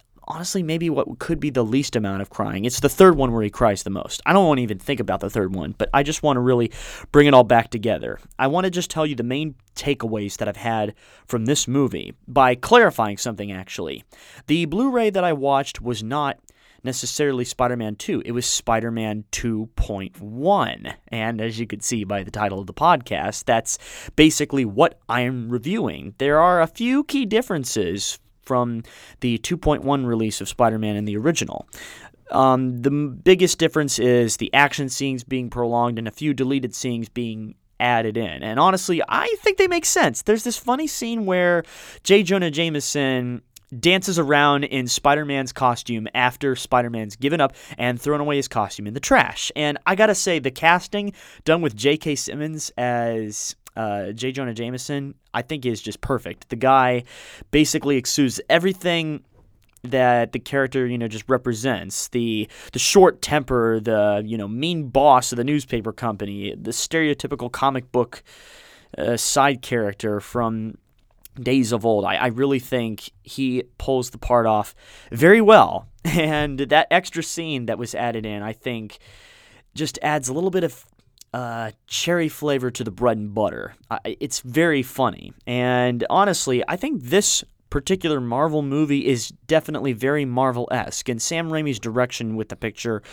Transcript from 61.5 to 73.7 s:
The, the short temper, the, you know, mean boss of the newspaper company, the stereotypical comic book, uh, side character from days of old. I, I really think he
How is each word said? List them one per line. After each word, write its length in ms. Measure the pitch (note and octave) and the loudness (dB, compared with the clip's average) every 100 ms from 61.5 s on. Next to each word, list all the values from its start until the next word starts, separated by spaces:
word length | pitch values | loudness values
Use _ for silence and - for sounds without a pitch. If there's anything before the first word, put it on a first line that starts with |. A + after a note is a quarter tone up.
| A2 C3 G2 F2+ - - | -2 -2 -2 -4 -10 -4
The, 380 | B2 A#2 A2 G#2+ - - | -2 -2 -2 -6 -10 -10
the 60 | B2+ | -4
short 440 | - G3+ F3+ - | 4 8 8 6
temper, 560 | - D3 B2+ B2 A2+ A2+ | -2 -2 0 0 2 2
the, 420 | A2+ G#2+ G#2 G#2 | 0 2 2 2
you 140 | G#2+ A2+ | -2 -6
know, 100 | G2+ | -6
mean 420 | A#2 E3 E3 C3 | -4 -2 -2 0
boss 420 | C#3 D3 B2+ - | 4 6 6 4
of 60 | A#2+ | -2
the 60 | |
newspaper 480 | C3 D3 - A#2 G#2+ | 0 -2 -2 -6 -4
company, 640 | - A#2 G#2 G2+ G2+ G2 - | -6 -6 -4 -6 -6 -8 -8
the 160 | A2+ | -8
stereotypical 800 | - - E3 D3+ C#3 C3+ C#3+ B2 | -6 -4 0 0 -2 -6 -8 -8
comic 400 | - C3+ C3 B2+ | -2 -2 -2 -2
book, 320 | B2+ A2+ - _ - - - - - _ - | -2 -2 -6 _ -20 -20 -20 -20 -20 _ -6
uh, 200 | G#2+ A#2 | -2 -2
side 460 | - C#3+ C#3 C3 | 0 2 2 2
character 560 | - A#2+ G#2 G2+ G#2+ G#2 | -4 -2 -2 -4 -4 -4
from 580 | - B2 A2+ A2+ A2 - _ _ _ _ - C3 | -4 -4 -2 -4 -8 -12 _ _ _ _ -20 -8
days 340 | A#2+ C3+ A2 | 0 2 2
of 120 | A#2 | 2
old. 220 | A2+ G#2 F#2+ | 2 2 2
I, 100 | G2 | 0
I 120 | B2+ | 0
really 320 | A#2 C#3 C3 | 0 0 0
think 520 | C3 B2+ A2+ G#2 - _ | -2 -4 -4 -8 -14 _
he 400 | - - C3 B2 - | -14 -4 -2 -2 -6